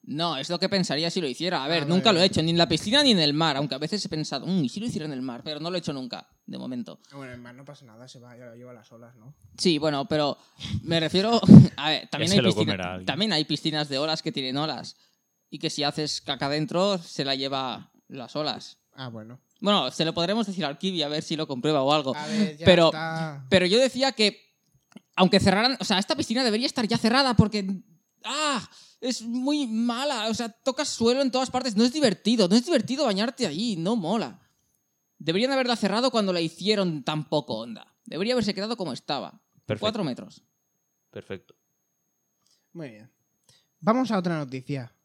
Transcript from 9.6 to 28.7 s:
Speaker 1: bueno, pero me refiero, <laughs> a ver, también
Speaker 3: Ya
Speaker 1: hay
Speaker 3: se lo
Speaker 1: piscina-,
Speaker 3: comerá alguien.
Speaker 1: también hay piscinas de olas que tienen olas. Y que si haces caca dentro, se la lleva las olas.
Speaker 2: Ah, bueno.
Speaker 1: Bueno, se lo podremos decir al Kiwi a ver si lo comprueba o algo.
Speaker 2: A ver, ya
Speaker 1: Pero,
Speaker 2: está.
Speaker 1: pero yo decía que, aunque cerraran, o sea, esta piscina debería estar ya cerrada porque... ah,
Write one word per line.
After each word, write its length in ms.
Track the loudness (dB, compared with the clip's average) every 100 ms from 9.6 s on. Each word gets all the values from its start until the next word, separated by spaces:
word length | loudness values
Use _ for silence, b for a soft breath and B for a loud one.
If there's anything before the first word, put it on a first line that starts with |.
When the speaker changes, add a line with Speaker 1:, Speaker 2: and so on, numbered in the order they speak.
| 0 2
Speaker 1:
bueno, 300 | 0 -2 -2
pero 300 | 0 0 -4 _ _ B B
me 160 | -2 -2
refiero, 400 | 0 0 2 4
<laughs> 340 | 12 12 12 4
a 140 | -2
ver, 180 | -2 -4
también 220 | -4 2
Speaker 3:
Ya 40 |
Speaker 1:
hay 40 | 2
Speaker 3:
se 40 |
lo 60 | 2
Speaker 1:
piscina-, 220 | 2 -2
Speaker 3:
comerá 200 | -2 -6
alguien. 140 | -6 -6
Speaker 1:
también 260 | -4 -2
hay 120 | -2
piscinas 440 | -2 -4 -4 -4 -4
de 100 | -4
olas 240 | -4 -4
que 100 | -6
tienen 240 | -8 -6 -6
olas. 400 | -6 -8 -12 -18 b _ _ _ _
Y 80 | -8
que 100 | -8
si 120 | -4
haces 380 | -4 -2 -6 -6
caca 280 | -8 -6 -4
dentro, 480 | -2 -2 0 0 -2
se 260 | -6 -8
la 100 | -4
lleva 560 | -4 -4 -4 -6 -10 -14 _ _
las 280 | -16 -10 -6
olas. 420 | -6 -8 -14 -20 _
Speaker 2:
Ah, 140 | -16 -14
bueno. 320 | -14 -18 -20 _ _
Speaker 1:
Bueno, 300 | 0 0 0
se 140 | -4
lo 80 | -4
podremos 340 | -2 -2 -2 -4
decir 160 | -4
al 140 | -6 -4
Kiwi 240 | -6 -4
a 60 | -4
ver 140 | -6
si 140 | -6 -6
lo 100 | -4
comprueba 340 | -4 0 2
o 100 | 4
algo. 220 | 2 0
Speaker 2:
A 120 | -6 -4
ver, 300 | -2 -2 2
ya 80 | 4
Speaker 1:
Pero, 200 | 6 6
Speaker 2:
está. 600 | 2 -6 -6 -6 -8 0
Speaker 1:
pero 160 | 2 4
yo 120 | 2
decía 340 | 2 0 -2
que, 260 | 2 0 0 _ _ _ _ _ -20 _ 4
aunque 240 | 6 6
cerraran, 360 | 4 2 0 -2
o 40 |
sea, 140 | -2 -2
esta 160 | 0 -4
piscina 280 | -2 -2
debería 220 | 0 0 -2
estar 200 | -2 -2
ya 120 | 0
cerrada 360 | 2 2 4
porque... 460 | 2 2 0 -4 -6 -10 _ _ _
ah, 440 | -10 -4 -2 -2 -6